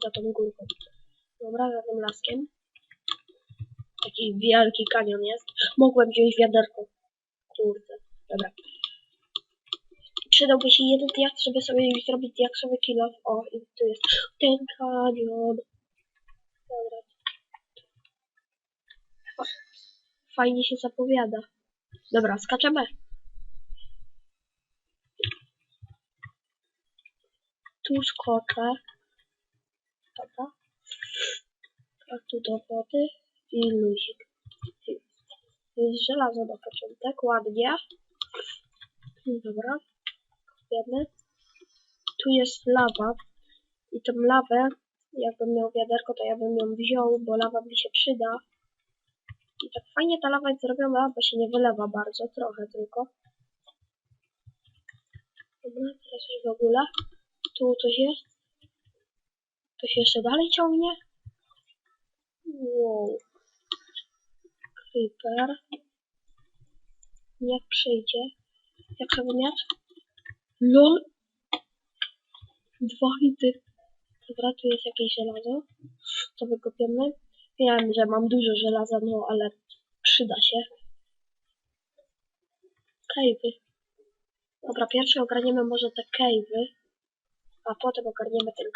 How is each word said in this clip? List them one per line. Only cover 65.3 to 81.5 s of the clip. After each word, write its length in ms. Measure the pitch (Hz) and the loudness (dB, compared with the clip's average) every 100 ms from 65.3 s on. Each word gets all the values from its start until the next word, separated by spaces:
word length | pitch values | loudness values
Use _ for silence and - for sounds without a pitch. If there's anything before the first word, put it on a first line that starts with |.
| 233 262 294 _ 294 _ _ _ _ _ _ _ _ _ _ _ _ - - _ - | -2 -4 -4 _ -18 _ _ _ _ _ _ _ _ _ _ _ _ -20 -20 _ -8
Niech 220 | 247 254 - | -4 -4 -2
przyjdzie. 540 | - 262 233 220 240 262 - _ _ _ _ - - | -2 0 0 -2 -6 -6 -12 _ _ _ _ -20 -12
Jak 140 | 262 - | -4 -4
sobie 180 | 247 | -2
miecz? 260 | 247 269 311 - - _ - - _ - - _ - | 0 -2 -2 -8 -10 _ -20 -20 _ -20 -20 _ 0
LOL! 440 | 247 262 294 339 - _ _ _ _ - - _ _ _ - _ _ - - _ _ - | 6 10 10 8 2 _ _ _ _ -12 -12 _ _ _ -12 _ _ -20 -20 _ _ -10
Dwa 300 | 240 - 262 269 | -8 -2 -2 2
hity. 420 | 285 269 254 - _ _ _ _ _ _ - | 2 4 0 -2 _ _ _ _ _ _ -18
Dobra, 220 | 240 247 254 | -6 -4 -2
tu 60 | 247 | -2
jest 180 | 233 233 | -2 -4
jakieś 280 | - 226 226 | -4 -4 -4
żelazo. 440 | 220 220 233 277 294 _ - _ - - - - | -6 -6 -6 -6 -8 _ -20 _ -14 -12 -12 -10
To 80 | 240 | -6
wykopiemy. 580 | 233 233 - 233 240 285 294 _ _ _ - | -4 -6 -4 -2 0 -2 -4 _ _ _ 0
Wiem, 340 | 247 233 226 220 | 4 4 2 2
że 100 | 214 | 2
mam 220 | 226 226 | 2 2
dużo 240 | 247 226 208 | 2 2 0
żelaza, 360 | 220 220 220 226 | 0 0 0 -2
no 240 | 220 220 208 | -2 -2 -2
ale 180 | 214 208 - _ - _ _ | -2 -2 -6 _ -20 _ _
przyda 320 | - - 220 240 | 2 4 2 0
się. 140 | - 226 233 - - - _ _ _ _ _ | 2 0 -4 -12 -20 -20 _ _ _ _ _